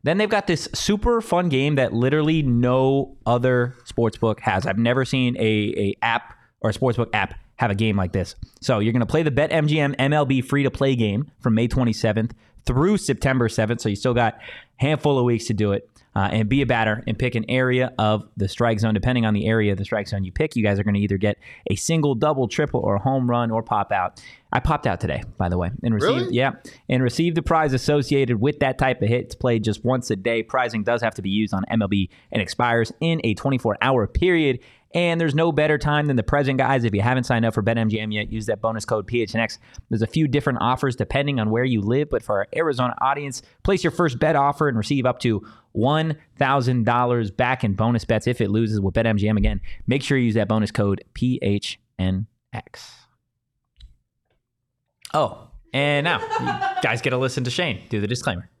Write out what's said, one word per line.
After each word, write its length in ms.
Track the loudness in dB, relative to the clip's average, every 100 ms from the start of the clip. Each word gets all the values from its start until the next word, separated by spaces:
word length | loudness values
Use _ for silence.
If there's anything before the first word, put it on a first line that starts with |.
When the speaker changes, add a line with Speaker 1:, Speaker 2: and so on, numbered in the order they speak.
Speaker 1:
Then 140 | 0 0
they've 100 | 2
got 200 | 0 0
this 200 | -4 -4
super 460 | -6 -2 0 2 0
fun 280 | 0 0 2
game 280 | 2 2 2
that 160 | 0
literally 500 | 0 2 2 2 2
no 720 | 2 2 2 4 2 2 -2 -6
other 520 | 0 2 2 2 0 -6
sportsbook 560 | -10 -2 -2 2 -2 0
has. 260 | 0 0 0
I've 100 | 0
never 280 | 2 2
seen 320 | 0 0 0 0
a, 40 | 0 2 0 -2
a 180 | -2 0
app 340 | 0 0 -4 -20 _ _
or 100 | -4
a 20 |
sportsbook 380 | 0 0 0 -2
app 220 | -2 -2 -6 -18
have 160 | -4 -2
a 60 | 0
game 200 | 0 0
like 140 | 0
this. 240 | -2 -6 -10 -18 _
So 200 | -2 0
you're 120 | 2
gonna 140 | 0 0
play 160 | 0
the 80 | 2
Bet 220 | 0 0
M 160 | 2 2
G 100 | 2
M 160 | 0 0
M 120 | 2
L 140 | 2 2
B 140 | 0
free-to-play 560 | 2 0 0 0 0 2
game 340 | 0 0 -4 _
from 140 | 0
May 140 | 2 2
twenty-seventh 680 | 2 0 0 0 0 -4 -8 _ -10 -2
through 300 | 2 2 2
September 520 | 0 0 0 2 2
seventh. 320 | 2 0 0
So 80 | -2
you 60 |
still 200 | 0 0
got 200 | 2 0
a 480 | -2 -18 -20 -20 _
handful 380 | -2 0 2 2
of 40 |
weeks 220 | 2 0 -2
to 80 |
do 160 | 0 0
it. 180 | 0 -6 _ _
Uh, 140 | -2 0
and 160 | 0 2
be 140 | 0
a 60 | 2
batter 360 | 2 2 -2 -4
and 120 | -2
pick 160 | -2
an 100 | -2 -2
area 420 | 0 2 2 0 0
of 300 | 0 0 -4 -4
the 100 | -4
strike 320 | 0 0 2
zone. 140 | 0
Depending 320 | 0 0 0
on 80 | 2
the 140 | 0 2
area 260 | 2 2
of 60 | 0
the 60 | -2
strike 200 | -4 -4
zone 180 | -6
you 60 | -4
pick, 240 | -2 -2
you 80 | 0
guys 160 | 0 0
are 60 |
gonna 140 | 0 0
either 180 | 0 0
get 220 | 0 -2 -10 -16 -6
a 40 |
single, 400 | -4 0 2 2
double, 340 | 2 0 0 -2
triple, 320 | 0 -2 0
or 180 | 0 0
home 320 | 0 0 0
run 200 | 0 0
or 120 | -2
pop 280 | -2 -4 0
out. 300 | -2 -2 -8 -20 -20 _
I 80 | -2
popped 260 | 0 0 -2
out 140 | -2
today, 220 | -4 -6 -8 -4
by 100 | -2
the 80 | 0
way, 140 | -2 -4
and 120 | -2
received, 200 | 0 0
Speaker 2:
Really? 200 | 0 0
Speaker 1:
yeah, 160 | 0 -2 -4 -18 -20 -2
and 120 | 0
received 320 | 0 0 0
the 80 | 0
prize 300 | 0 2 2
associated 680 | 0 0 0 2 0 2 2
with 180 | 0 0
that 160 | -2 0
type 240 | 0 0
of 80 | 0
hit. 140 | 0
It's 100 | -4
played 300 | -4 0 0
just 220 | 0 -2 0
once 240 | -2 -2
a 60 | -4
day. 260 | -2 -2
Prizing 400 | -2 -2 0 -2
does 160 | 0 0
have 140 | -2
to 80 | -4
be 80 | -2
used 240 | 0 0
on 100 | -2 -2
M 100 | 0
L 80 | 2
B 220 | 0 -2 -6 _
and 120 | -4
expires 500 | -4 -2 2 2 0 -2
in 180 | -2 0
a 80 | -2
twenty-four 460 | -2 0 0 0 0
hour 260 | 2 2 0
period. 520 | 0 2 4 2 -2 -8 _ _
And 240 | -2 0 0
there's 160 | 0
no 180 | 2 2
better 260 | 2 2 2
time 260 | 0 0
than 120 | 2 0
the 60 |
present, 360 | 2 0 2 0
guys. 260 | 2 2
If 100 | 2
you 60 | 2
haven't 240 | 2 0
signed 220 | 2 2 2
up 80 |
for 80 | 0
Bet 160 | 0 0
M 100 | 0
G 100 | -2
M 120 | -4
yet, 200 | -4 -4
use 140 | -6
that 160 | -4 -2
bonus 240 | -2 -4
code 220 | -4 -4 -2
P 160 | -2
H 120 | -2
N 60 | -2
X. 180 | -2 -6 -18 -20 _
There's 140 | -2
a 40 | 0
few 220 | 0 2
different 300 | 2 0 -2
offers 340 | -2 0 -2
depending 460 | -2 -2 -2 0 0
on 80 | 0
where 160 | 0
you 160 | 0 0
live, 300 | 2 0 0
but 120 | -4
for 140 | -2 -2
our 120 | -2
Arizona 400 | -2 -2 0 -2 0
audience, 400 | -2 -2 -6 -12 -16 _
place 200 | 0 0
your 80 | 0
first 280 | 0 -2 0
bet 180 | 0 2
offer 320 | 2 2 0
and 80 | 0
receive 300 | 0 0 0
up 120 | 0
to 260 | 0 -2 -4 -20 _
one 440 | -2 0 2 0 -4 _ -2
thousand 480 | 2 2 2 2
dollars 460 | 2 2 2 0 0
back 340 | 0 0 2
in 80 | -2
bonus 320 | 0 0 0
bets 220 | 0 0 0
if 160 | 0
it 80 | 0
loses 320 | 2 0 0
with 100 | 0
Bet 140 | 0 0
M 100 | 2
G 140 | 2
M. 80 | 2
Again, 240 | 2 0 -6 -6 -2
make 160 | -2
sure 160 | 2 2
you 80 | 2
use 80 |
that 140 | 2 2
bonus 220 | 0 0
code 320 | 0 0 0 -6
P 240 | -4 -2 0
H 400 | 0 0 -2 -12 _ -4
N 280 | -2 -2 -6 _ _
X. 400 | -14 -14 -20 -20 -20 _ _ _ _ _ _ _ _ -20 _ _ _ _ _ _ _ _ _ _ _ -4
Oh, 340 | -2 -2 -4 -20 -20 _
and 320 | -2 0 0
now 160 | 0 -2
you 640 | -4 -4 -4 -4 -4 -2
guys 180 | -2 -2
get 100 | -2
to 80 | -2
listen 260 | -2 -2
to 60 | -4
Shane 300 | -2 -4 -4 -6
do 100 | -4
the 80 | -4
disclaimer. 440 | -4 -4 -6 -10 _